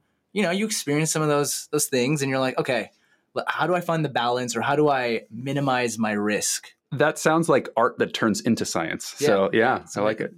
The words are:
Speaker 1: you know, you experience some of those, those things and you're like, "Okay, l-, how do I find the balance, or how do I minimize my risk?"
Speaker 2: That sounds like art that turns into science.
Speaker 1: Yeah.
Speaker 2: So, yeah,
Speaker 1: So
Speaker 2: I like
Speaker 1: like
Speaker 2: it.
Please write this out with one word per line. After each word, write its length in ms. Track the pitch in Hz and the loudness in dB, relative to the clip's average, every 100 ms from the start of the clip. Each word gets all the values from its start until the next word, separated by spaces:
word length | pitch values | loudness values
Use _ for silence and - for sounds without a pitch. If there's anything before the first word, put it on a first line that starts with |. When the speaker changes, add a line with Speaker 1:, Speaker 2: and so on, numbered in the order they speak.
| _ _ _ | _ _ _
Speaker 1:
you 100 | 196 | -2
know, 80 | 170 | 0
you 140 | 190 214 | 0 -2
experience 460 | - - 147 156 | -4 -2 0 0
some 100 | 160 | 0
of 60 | 151 | 2
those, 400 | 147 139 - - | 2 0 -4 -4
those 140 | - - | -4 0
things 360 | 127 123 151 | 0 2 0
and 80 | 135 | 0
you're 100 | 135 | 0
like, 180 | 131 127 | 0 0
"Okay, 340 | 151 120 101 _ _ _ _ 127 | -2 -2 -4 _ _ _ _ -8
l-, 80 | - | -4
how 200 | - 156 | -2 0
do 80 | 180 | 0
I 60 | |
find 220 | 175 165 | 0 -2
the 60 | 143 | 0
balance, 460 | 123 120 123 123 117 | 0 0 0 -2 -2
or 60 | |
how 140 | 117 143 | 0 2
do 140 | 151 | 2
I 320 | 135 120 110 - | 2 0 -4 -6
minimize 680 | 110 135 139 139 127 120 110 | -10 -4 -2 0 0 0 -2
my 140 | 110 | -2
risk?" 600 | 104 104 98 - - - _ - | 0 0 0 -2 -4 -8 _ -8
Speaker 2:
That 260 | 139 151 156 | 0 0 2
sounds 320 | 165 160 160 | 2 2 4
like 180 | 135 - - | 2 2 0
art 220 | 117 - | 0 2
that 160 | 107 | -4
turns 260 | - 117 98 | 0 0 0
into 240 | 120 110 | 0 0
science. 520 | 107 - 80 - - - | 0 -4 -4 -8 -10 -2
Speaker 1:
Yeah. 80 | 110 | 2
Speaker 2:
So, 220 | 98 98 | 4 4
yeah, 320 | 110 120 113 - | 4 2 2 -4
Speaker 1:
So 160 | 104 | -2
Speaker 2:
I 40 | 104 | -2
like 140 | 113 | -2
Speaker 1:
like 80 | |
Speaker 2:
it. 60 | - | -6